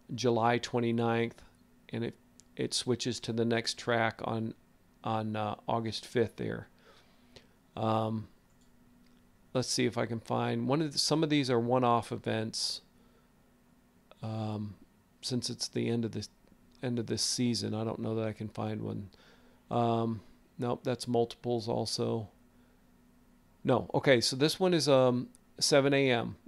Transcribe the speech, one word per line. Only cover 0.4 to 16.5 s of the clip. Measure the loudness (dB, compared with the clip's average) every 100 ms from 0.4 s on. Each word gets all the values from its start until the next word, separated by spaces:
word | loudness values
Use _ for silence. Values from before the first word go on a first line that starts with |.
| 4 2
twenty-ninth, | 0 -2 0 2 2 2 -2 -6 -20 _ _ _ -10
and | -6
it, | -6 -8 _ -20 _ -6
it | -4
switches | -2 -2 -2 -2 -4
to | -4
the | -2
next | 2 0 -2 -6
track | 0 2 2 0
on, | -4 -4 -6 -8 _ _ _ _
on, | -4 -2 -2 -4
uh, | -4 -4 -2
August | -2 -2 -6 -2
fifth | 0 0 0
there. | -6 -6 -10 _ -20 -20 -20 -20 -20 -20 -20 _ _ -4
Um, | 0 0 0 -4 -8 -16 _ _ _ -20 -20 -20 -20 -20 _ _ _
let's | -4 -2
see | 0
if | 0 0
I | -2
can | -4
find | -2 -2 0 0 0
one | 0
of | 0
the, | 0
some | 2 2
of | 4
these | 2 4
are | 2
one-off | 4 4 4 4 0
events. | -6 -2 -2 -2 -4 -4 -6 -10 _ _ _ _ _ _ _ _ _ _ _ _ -12
Um, | -8 -4 -4 -4 -6 -10 -20 _ _ _
since | -4 -4 -4
it's | -6 -6
the | -2 0
end | 0 -2
of |
this, | -4 -8 -14 _